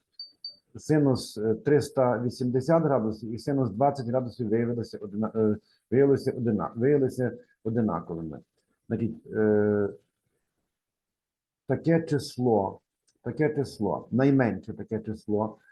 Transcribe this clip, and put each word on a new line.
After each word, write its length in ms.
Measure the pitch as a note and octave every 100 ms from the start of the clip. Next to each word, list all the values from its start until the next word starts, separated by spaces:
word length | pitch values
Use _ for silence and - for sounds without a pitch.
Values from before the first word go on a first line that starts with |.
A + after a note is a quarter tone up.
| _ - - _ - - _ A2+
синус, 640 | - D3+ C#3 B2 - -
е, 160 | A2
триста 680 | A2 - D3 D3 - B2 A2+
вісімдесят 600 | B2 - B2 B2+ C3 E3
градусів 520 | D#3 C3 A2 G#2+ A2
і 40 | A2+
синус 320 | - C#3 B2
двадцять 360 | G2 C#3 C#3 A#2
градусів 420 | B2+ B2 - A2
виявилися 500 | A2+ A#2+ A#2 A2 G#2
одина-, 340 | G#2 G2+ A2
е, 220 | A2 A2 G#2+ - _ _
виявилися 420 | A#2+ C#3 C3 C3
одина-, 380 | - A#2 G#2 D#2 A#2
виявилися 560 | B2+ D3 C3 B2 B2 - - _
одинаковими. 760 | A2 A2+ G#2+ E2 E2 E2+ D#2+ C2+ - _ _ _ -
Значить, 380 | A2+ A2+ A2+ -
е, 640 | A2 G#2+ G#2 G#2 G#2 G2+ - _ _ _ _ _ _ _ _ _ _ _ _ _ _ _ _ -
таке 340 | B2+ D#3 E3
число, 760 | E3 D3 - - B2 G#2+ F#2+ G2 _ _ _ _
таке 320 | A#2+ A#2+ D3+
число, 540 | C#3+ C3 - G2+ D2 -
найменше 600 | A2+ C3+ C#3 A#2+ F#2 -
таке 280 | G#2+ G#2 A2
число, 560 | A2 G#2+ - G#2 G#2+ - _